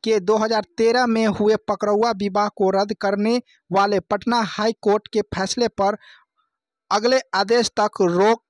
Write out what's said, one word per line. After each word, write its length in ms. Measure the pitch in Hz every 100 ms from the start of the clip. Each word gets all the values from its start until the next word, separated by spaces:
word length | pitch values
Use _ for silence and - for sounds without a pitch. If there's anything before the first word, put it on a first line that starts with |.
के 140 | 226 220
दो 160 | 180 214
हज़ार 280 | 220 220 - -
तेरह 280 | 226 247 247
में 200 | 226 220
हुए 280 | 190 208 214 -
पकड़ौआ 420 | 202 208 208 233 202
विवाह 300 | 202 202 208
को 200 | - 190
रद्द 220 | 190 208 208
करने 420 | 202 202 214 247 _ _ _
वाले 280 | 185 202 202
पटना 380 | - 208 - 233 202
हाई 240 | - 214 226
कोर्ट 280 | 208 208 -
के 120 | 214 202
फैसले 380 | - 190 - 233
पर 260 | - 196 214 - - _ _ _ _ _ _ _
अगले 280 | 208 240 262 -
आदेश 360 | 190 202 233 220 -
तक 240 | 208 -
रोक 400 | 185 175 208 226